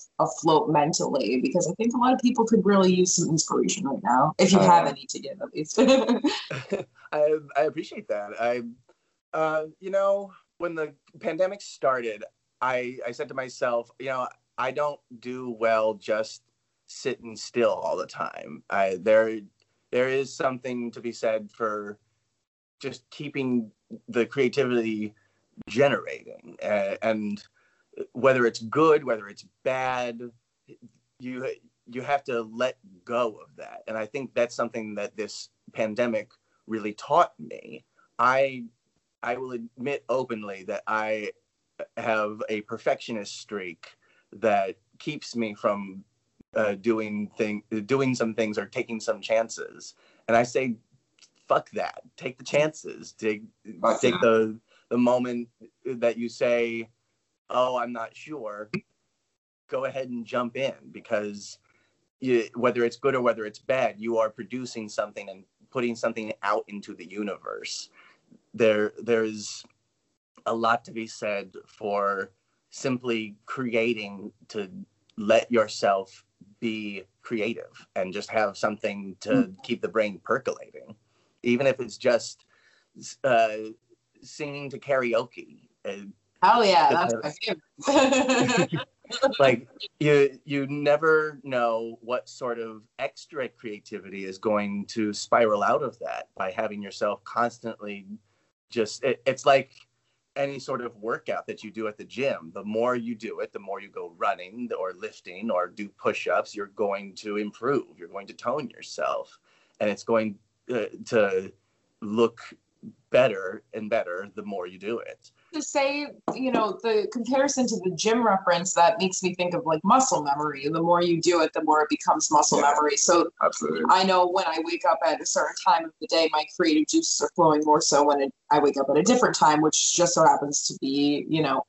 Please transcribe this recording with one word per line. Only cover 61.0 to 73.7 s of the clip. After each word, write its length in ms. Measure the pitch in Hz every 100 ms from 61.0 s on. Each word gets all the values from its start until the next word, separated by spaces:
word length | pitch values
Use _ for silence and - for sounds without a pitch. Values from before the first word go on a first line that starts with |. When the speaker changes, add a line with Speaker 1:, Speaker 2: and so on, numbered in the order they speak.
| - 107 104 104 - - _ _ _ _ _ _
Speaker 3:
you, 300 | 131 120 110 120
whether 280 | 123 120
it's 140 | 117 117
good 180 | 139 131
or 60 |
whether 240 | 123 110 107
it's 140 | 104
bad, 360 | - 131 117 101
you 180 | 113 113
are 120 | 110
producing 600 | - 98 127 123 117 107
something 400 | - 104 104 101
and 160 | 95 - _ _
putting 260 | 131 120 113
something 380 | 117 117 107 -
out 220 | 101 110 -
into 260 | 104 98
the 120 | 95 82
universe." 800 | 95 104 87 52 52 50 - - _ - _ _ - _
There, 380 | 107 113 104 107 -
there's 640 | 110 117 110 107 104 - - _ _ _ _ _ _ _ -
a 80 |
lot 300 | 113 113 117 -
to 60 |
be 160 | 113 110
said 460 | - 110 101 98 90 -
for 640 | - 110 101 98 98 95 _ _ _ _
simply 640 | - 139 123 123 113 107 101 -
creating 840 | - 127